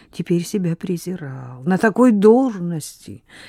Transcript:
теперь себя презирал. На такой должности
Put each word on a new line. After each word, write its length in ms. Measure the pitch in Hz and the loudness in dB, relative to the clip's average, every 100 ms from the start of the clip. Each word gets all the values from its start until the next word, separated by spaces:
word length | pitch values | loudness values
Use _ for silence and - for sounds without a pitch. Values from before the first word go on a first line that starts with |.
| _ | _
теперь 320 | - 175 175 | -10 -4 -4
себя 320 | 165 208 175 165 | -2 -4 -4 -4
презирал. 880 | 185 170 175 180 143 131 127 127 | -6 -8 -8 -12 -12 -14 -16 -8
На 140 | 139 180 | -2 2
такой 340 | 226 196 254 | 2 4 4
должности 1120 | 208 208 240 269 202 175 165 - - - 101 _ - | 6 6 6 2 -4 -6 -6 -10 -18 -20 -20 _ -20